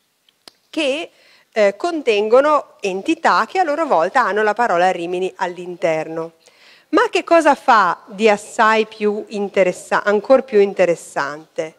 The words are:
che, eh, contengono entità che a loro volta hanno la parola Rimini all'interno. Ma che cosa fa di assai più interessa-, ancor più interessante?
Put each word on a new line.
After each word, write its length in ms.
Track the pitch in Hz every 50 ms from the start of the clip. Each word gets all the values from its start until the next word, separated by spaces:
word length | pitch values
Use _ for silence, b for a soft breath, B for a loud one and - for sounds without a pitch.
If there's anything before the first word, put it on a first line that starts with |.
| _ _ _ _ _ _ _ _ - - _ _ _ _
che, 400 | - 302 311 269 269 311 339 - b b b b b b b b b
eh, 220 | 226 208 196 196
contengono 960 | - - 349 339 311 269 233 214 202 208 214 226 262 285 302 302 277 - - _ _
entità 640 | - 196 180 190 190 - - - - 233 185 180 220 -
che 100 | - 381
a 40 | 370
loro 220 | 302 285 311 330
volta 400 | 277 214 165 160 190 - 269 233
hanno 180 | 196 190 208 220
la 100 | 214 208
parola 380 | 226 240 220 185 170 180 185
Rimini 400 | 185 175 170 170 180 180 185 180 185
all'interno. 960 | - 185 180 180 180 175 180 175 170 - 170 160 156 156 160 160 165 160 165 - _ b b b b b b b b b b
Ma 200 | - 381 466 440
che 140 | - 370 -
cosa 320 | - 339 330 294 311 269
fa 460 | - - - 240 214 190 180 - - -
di 200 | - 214 185 220 214
assai 560 | 208 202 - - - - 226 214 220 220 220
più 380 | 214 - - 214 208 202 214 -
interessa-, 760 | - 240 202 202 190 - 202 185 180 170 175 - - 202 170 -
ancor 400 | 208 202 214 202 - 262 269 -
più 160 | - 220 208
interessante? 1160 | 202 202 190 - 185 170 170 - - - - 175 143 139 147 156 156 _ _ - 160 160 -